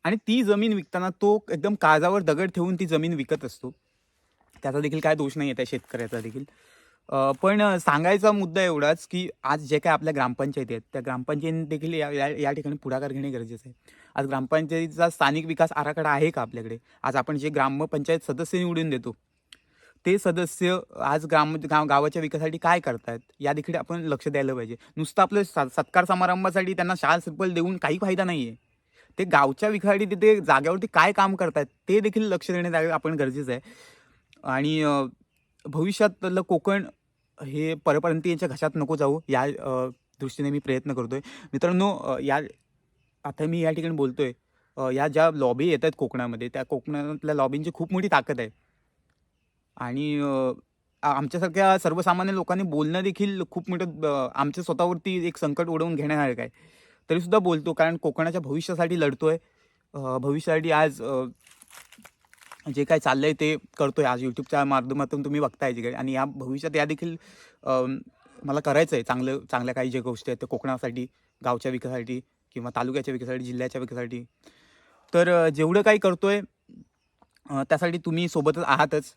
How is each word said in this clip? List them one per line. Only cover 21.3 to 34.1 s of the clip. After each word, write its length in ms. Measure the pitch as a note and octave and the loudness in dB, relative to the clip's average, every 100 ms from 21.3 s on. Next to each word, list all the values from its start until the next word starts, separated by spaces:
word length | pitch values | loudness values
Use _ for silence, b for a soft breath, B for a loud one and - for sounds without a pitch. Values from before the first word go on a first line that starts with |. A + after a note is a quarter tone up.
| D#3 D3+ D#3 D3 | 2 2 -2 0
गाव-, 200 | D3+ D3+ | 2 4
गावाच्या 320 | C#3+ D3+ E3+ | 4 2 -2
विकासासाठी 360 | D#3 D#3 D#3+ D#3+ | -4 -4 -4 0
काय 220 | E3+ F3 | 2 2
करतायत, 400 | D3+ A#2 - A#2 _ _ | 0 -6 -8 -10 _ _
या 140 | C#3+ | -2
देखील 220 | D3 D3 E3 | -2 -4 -6
आपण 260 | C3 E3+ | -4 -6
लक्ष 260 | D#3+ C3+ D#3 | -4 -4 -2
द्यायला 260 | C#3+ C3+ | -2 -2
पाहिजे. 220 | B2+ A2+ A#2 b - | -4 -8 -12 b -8
नुसतं 240 | D#3 - | -2 2
आपलं 220 | F#3+ G3+ | 4 4
सा-, 240 | G3 - C3+ | 0 -2 -2
सत्कार 380 | - - F#3 F3+ | -2 2 2 4
समारंभासाठी 680 | F#3 F3+ F#3 F#3+ F3+ F#3 | 2 4 2 2 0 0
त्यांना 200 | F3+ F3 F3+ | 0 0 0
शाल 220 | C#3+ E3+ | 2 2
श्रीफळ 300 | F3 D3+ F#3+ | 0 -4 -2
देऊन 280 | E3+ E3+ F#3 | 0 -2 -2
काही 200 | D3 E3+ | -2 0
फायदा 220 | G3 F#3+ | 0 0
नाहीये. 320 | F#3 E3 A#2 A2 _ _ _ b b - | -2 -2 -6 -10 _ _ _ b b -6
ते 40 | |
गावच्या 460 | F#3 D3 C#3 C3+ G#3+ | 4 4 4 2 -2
विकासासाठी 360 | G#3 G3 G3 G3+ | 0 2 2 0
तिथे 360 | F#3+ G#3+ G#3+ | 4 6 6
जाग्यावरती 460 | D#3+ C3+ D3 F#3+ A3 | 4 4 4 -2 2
काय 180 | E3 F3+ | 4 4
काम 240 | G3+ G3 F#3+ | 6 2 2
करतायत, 300 | F3 D3 C#3+ _ - | 0 0 -4 _ 2
ते 100 | G3+ | 2
देखील 240 | G#3 G#3 | 4 0
लक्ष 280 | G#3+ F3 - | 0 -2 -2
देणे 180 | F3+ F3 | -2 0
जा-, 220 | E3 D#3+ | 0 0
आपण 240 | D#3+ D#3 D#3+ | 0 -2 0
गरजेचं 360 | C3+ C3 C3 | -2 -2 -6
आहे. 100 | B2+ A3 B B B B | -6 -8 B B B B